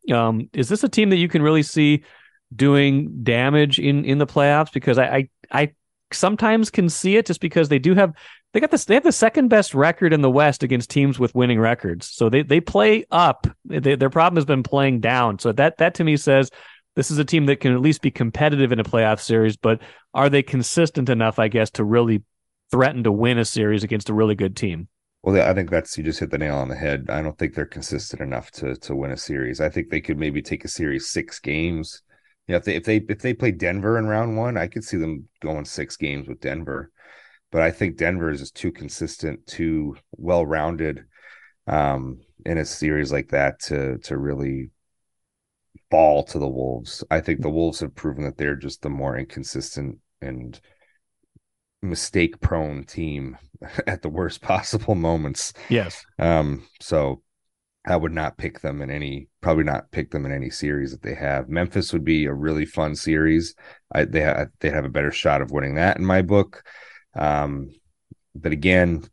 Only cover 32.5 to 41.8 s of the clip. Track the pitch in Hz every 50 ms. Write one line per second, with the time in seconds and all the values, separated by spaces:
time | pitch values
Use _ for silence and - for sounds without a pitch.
32.5 | 90 87 - 104 73 82 - 110 110 107 104 - 110 - - 127 117 - 127 120
33.5 | 95 78 90 87 92 101 95 107 113 113 110 107 107 107 113 117 110 110 113 123
34.5 | 120 95 82 85 - 113 107 - - 87 80 80 78 69 69 _ _ _ - 78
35.5 | 78 76 73 - - - 73 69 - - 78 73 69 71 67 65 64 - - 67
36.5 | 69 67 69 69 67 67 69 - _ _ _ - - - _ _ _ _ _ _
37.5 | - 82 80 82 85 - 107 87 78 - 82 85 92 90 85 80 76 69 69 -
38.5 | _ - - 87 - - 78 69 - - 82 78 - - - 78 69 67 _ -
39.5 | - - 82 80 80 78 76 73 69 - _ _ - - 78 85 90 85 82 73
40.5 | 80 78 76 80 85 78 80 78 71 65 - _ _ _ _ - - - - _
41.5 | _ _ _ - 71 76